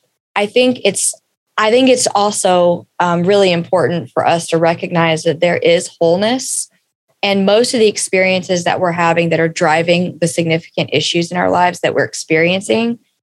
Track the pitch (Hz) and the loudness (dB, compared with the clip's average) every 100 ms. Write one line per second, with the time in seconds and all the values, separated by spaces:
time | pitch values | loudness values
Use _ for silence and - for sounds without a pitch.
0 | _ _ _ - 208 240 254 247 202 185 | _ _ _ -4 -2 2 2 2 -2 -2
1 | - - _ _ _ - 220 240 262 247 | -4 -6 _ _ _ -2 2 4 4 2
2 | - - 208 208 190 180 175 170 107 - | 0 0 0 0 2 2 2 0 -4 -4
3 | 175 170 175 202 196 170 170 185 131 170 | -2 0 2 4 4 2 0 0 0 -2
4 | 123 - - 170 170 165 165 170 185 175 | -4 -2 0 0 0 0 0 0 -2 -2
5 | 165 160 165 160 175 170 160 170 180 - | 0 0 -2 0 0 0 2 2 0 -2
6 | 165 180 208 254 - - - _ _ _ | 0 2 0 -2 -4 -8 -10 _ _ _
7 | _ _ 202 196 196 208 247 247 220 208 | _ _ -2 0 2 2 2 2 0 0
8 | - 190 185 185 180 185 175 180 180 170 | -2 0 0 0 -2 -2 -2 -2 -2 0
9 | 170 170 170 160 165 160 165 160 170 175 | 0 0 0 0 -2 0 0 2 2 0
10 | 180 139 170 - 165 160 - - 143 139 | -2 -4 -4 -2 -2 -2 -4 -8 -4 -2
11 | 151 185 170 180 185 180 180 175 160 - | -2 -2 -4 -2 0 2 0 0 -4 -2
12 | 139 - - 160 170 185 202 220 233 233 | -4 -4 -2 0 2 0 -2 -2 -2 -6
13 | _ _ | _ _